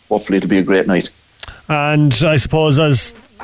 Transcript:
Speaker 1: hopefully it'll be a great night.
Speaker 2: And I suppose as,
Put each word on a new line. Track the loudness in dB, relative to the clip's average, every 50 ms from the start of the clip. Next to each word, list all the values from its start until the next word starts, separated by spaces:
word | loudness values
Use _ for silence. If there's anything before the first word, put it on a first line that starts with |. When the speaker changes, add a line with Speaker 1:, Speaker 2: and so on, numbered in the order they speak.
| _ -4
Speaker 1:
hopefully | -4 -4 -2 -2 -2 -2
it'll | 0 0
be | 0 0
a |
great | 0 2 0 0 2
night. | 0 0 -2 -2 -6 -12 -18 -20 _ _ -20 -20 -20 -20 -16 -6 -4
Speaker 2:
And | -2 -2 0 0 2 2 2 2 2 0 0
I | 2 2 0
suppose | 0 0 0 0 2 2 2 2
as, | 2 2 2 0 -2 -4 -8 -12 -18 _ _ -20